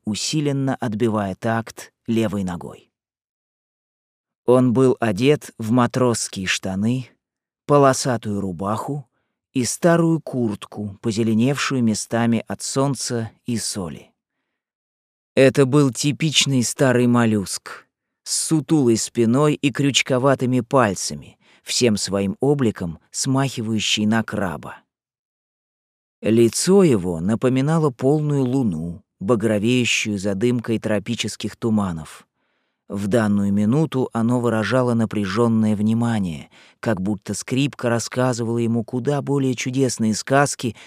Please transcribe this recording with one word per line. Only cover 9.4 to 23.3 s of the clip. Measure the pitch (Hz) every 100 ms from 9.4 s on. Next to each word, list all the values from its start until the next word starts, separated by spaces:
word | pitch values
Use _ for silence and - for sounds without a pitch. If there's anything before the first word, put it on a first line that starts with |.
| _
и | 135
старую | 117 - 175 170 165 160
куртку, | - 127 117 101 - - 104 95
позеленевшую | 117 104 113 110 127 139 - 135
местами | 113 104 - 113 117 113 -
от | 101
солнца | - 139 139 131 - 120 107 - -
и | 113
соли. | - 104 85 64 - _ _ _ _ _ _ _ _ _ _ _ _
Это | - 135 147 135
был | 147 139
типичный | 113 143 120 160 - 143 131
старый | 113 - 135 123 123
моллюск, | 120 117 107 90 - - - _ _ _ _
с | - - -
сутулой | 160 135 160 123 110
спиной | - - 113 127 151
и | 143 143
крючковатыми | 117 143 120 - 127 139 131 127 127
пальцами, | - 139 110 90 - 73 64 - _ _ -
всем | - 123 104
своим | - 98 98 -
обликом | 135 143 117 - 87 80 _
смахивающий | - 139